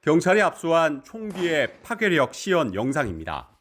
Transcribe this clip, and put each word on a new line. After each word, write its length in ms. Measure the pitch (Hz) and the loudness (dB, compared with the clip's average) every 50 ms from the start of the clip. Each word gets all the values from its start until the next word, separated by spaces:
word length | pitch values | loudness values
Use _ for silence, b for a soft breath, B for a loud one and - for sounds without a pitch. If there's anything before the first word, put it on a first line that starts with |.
| _ | _
경찰이 380 | - 151 170 170 185 185 214 208 | 4 2 4 4 4 2 4 2
압수한 640 | 175 - - - 165 165 165 165 156 147 135 - | 0 0 -2 -2 2 2 4 4 2 0 -4 -10
총기의 680 | - - 226 220 214 185 185 180 170 165 151 131 113 - - - | -16 -16 -12 -12 -10 -6 -4 -2 0 0 0 0 -2 -4 -10 -10
파괴력 500 | - 233 196 220 202 175 156 135 123 - | -10 -6 -2 0 2 2 2 2 0 -2
시연 400 | - - 202 185 170 156 117 90 | -8 -4 0 0 2 2 0 -2
영상입니다. 760 | 95 113 131 139 156 139 110 90 80 80 - 80 69 62 - _ _ | -4 -4 -2 -2 -2 -4 -4 -6 -8 -8 -8 -8 -8 -10 -14 _ _